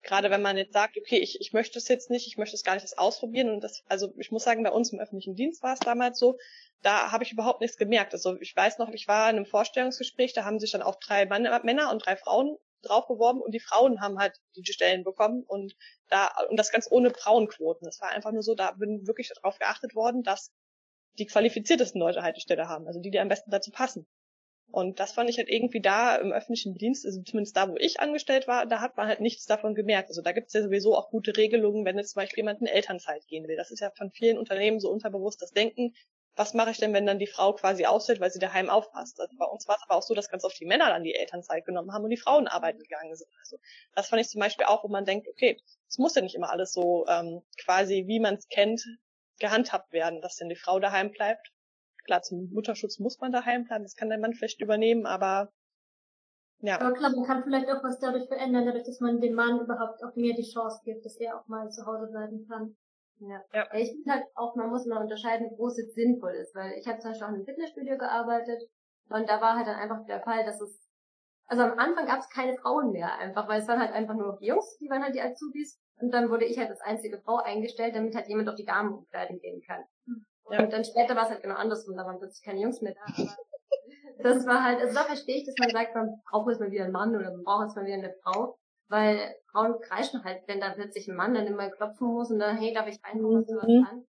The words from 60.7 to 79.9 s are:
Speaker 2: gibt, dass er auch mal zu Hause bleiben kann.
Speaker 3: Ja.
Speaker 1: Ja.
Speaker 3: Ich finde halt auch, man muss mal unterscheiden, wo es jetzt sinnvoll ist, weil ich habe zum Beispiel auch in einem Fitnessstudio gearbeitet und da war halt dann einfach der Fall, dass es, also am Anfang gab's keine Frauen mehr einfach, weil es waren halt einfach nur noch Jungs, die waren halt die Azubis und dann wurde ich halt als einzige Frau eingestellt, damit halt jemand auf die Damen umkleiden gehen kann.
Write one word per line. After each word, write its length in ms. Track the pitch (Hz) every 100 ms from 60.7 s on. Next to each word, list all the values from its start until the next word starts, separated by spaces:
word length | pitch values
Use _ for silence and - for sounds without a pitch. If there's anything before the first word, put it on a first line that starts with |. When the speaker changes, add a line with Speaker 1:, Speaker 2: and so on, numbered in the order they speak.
| 220
Speaker 2:
gibt, 200 | 226 220
dass 120 | 220 -
er 220 | 226 226
auch 80 | -
mal 220 | 220 214
zu 140 | 220 208
Hause 220 | 220 220
bleiben 360 | 220 214 220 220
kann. 280 | 220 220 - _ _ _ _
Speaker 3:
Ja. 200 | 202 196 -
Speaker 1:
Ja. 140 | 214 -
Speaker 3:
Ich 160 | 214 233
finde 200 | - 269
halt 120 | 269 -
auch, 200 | - 240 240
man 120 | 226
muss 160 | 247 247
mal 140 | 220
unterscheiden, 480 | 214 214 233 226 226 -
wo 100 | 240
es 80 | 233
jetzt 180 | 220
sinnvoll 380 | 233 240 247 180
ist, 200 | - -
weil 180 | 196 190 -
ich 80 | 240
habe 120 | 220
zum 120 | 226
Beispiel 140 | 220 214
auch 40 |
in 60 | 202
einem 80 |
Fitnessstudio 540 | 196 302 330 285 269 269
gearbeitet 640 | - 233 233 233 240 233 - _ _ _ _
und 200 | 220 220
da 120 | 208
war 160 | 226 233
halt 100 | 214
dann 100 | 208
einfach 280 | 214 214 -
der 140 | 202
Fall, 220 | 233 226
dass 160 | 220 208
es, 200 | 208 - _ _ _ _ _ _ _
also 160 | 247
am 160 | 233 233
Anfang 280 | 285 339 254
gab's 220 | 262 -
keine 260 | 262 254 254
Frauen 340 | - 302 262
mehr 260 | 180 170 -
einfach, 300 | 185 196 202
weil 120 | 214
es 80 | 214
waren 120 | 240
halt 120 | 220
einfach 220 | 220 220
nur 180 | 220 202
noch 80 | -
Jungs, 360 | 202 349 - -
die 100 | 294
waren 140 | 269
halt 120 | 277
die 60 | 254
Azubis 600 | 247 - 302 285 294 _ _ _
und 120 | 240
dann 180 | 240 233
wurde 140 | 226
ich 140 | 226 233
halt 120 | 220
als 100 | -
einzige 400 | 202 220 214 202
Frau 160 | - 233
eingestellt, 560 | 208 208 226 233 233 220
damit 180 | 220
halt 140 | 220 208
jemand 200 | 208 214
auf 60 | 214
die 80 |
Damen 300 | - 190 208
umkleiden 460 | 202 _ 180 180 180
gehen 220 | 180 175 175
kann. 160 | - -